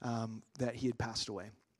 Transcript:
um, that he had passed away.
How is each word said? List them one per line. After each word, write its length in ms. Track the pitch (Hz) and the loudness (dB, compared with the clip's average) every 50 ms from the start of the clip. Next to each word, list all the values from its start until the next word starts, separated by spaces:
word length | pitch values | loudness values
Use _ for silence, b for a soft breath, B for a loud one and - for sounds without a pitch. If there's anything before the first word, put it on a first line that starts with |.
um, 420 | - 120 117 113 113 113 110 113 - _ - - | 0 0 2 2 0 0 -2 -6 -10 _ -2 0
that 160 | 127 120 117 | 0 2 2
he 120 | 113 127 | 2 2
had 100 | 123 117 | 2 2
passed 320 | - 127 117 110 - - - | 2 0 0 0 -2 -2 -2
away. 220 | 104 95 92 107 101 - _ _ _ | -2 -4 -6 -8 -12 -18 _ _ _